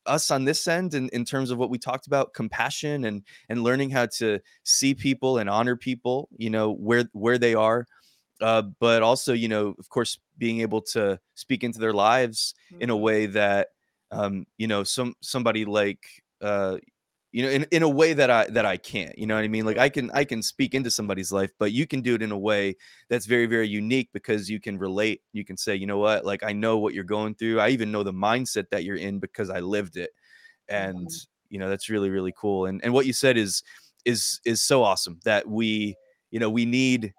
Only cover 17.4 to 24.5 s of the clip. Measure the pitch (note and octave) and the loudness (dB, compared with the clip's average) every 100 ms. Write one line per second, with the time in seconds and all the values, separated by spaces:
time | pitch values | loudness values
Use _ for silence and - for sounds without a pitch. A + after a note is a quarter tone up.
17.4 | C3+ C#3 D#3 E3 D#3+ C#3 D#3+ D3 B2+ A#2 | 0 0 2 2 4 4 4 6 6 6
18.4 | G#2 A2+ G#2 F#2 - G#2+ E2 - G#2+ A2 | 4 0 0 -2 -6 -8 -8 -6 -2 -2
19.4 | G#2+ A2 A2 G#2+ C#3 C#3+ B2 C#3 C#3+ A2+ | 0 -2 0 2 2 2 -2 -2 -2 -4
20.4 | - - C3 C3 A#2+ - G#2 F#2+ F#2 G2 | -4 -2 -2 -2 -2 -2 -2 -4 -2 -2
21.4 | G2 - G#2+ A2+ D#3+ C3+ B2 A#2 G#2+ G2+ | -2 0 0 0 -2 -2 0 0 0 -2
22.4 | G#2 G#2 G2 F#2 - - - A#2+ G2 A#2+ | 0 2 0 -4 -14 -20 -4 -4 2 2
23.4 | A#2 A2+ A2 G#2 G#2+ C3 A#2 G2+ - G#2+ | 4 2 0 -2 0 -2 -2 -8 -4 -4
24.4 | F#2+ | -4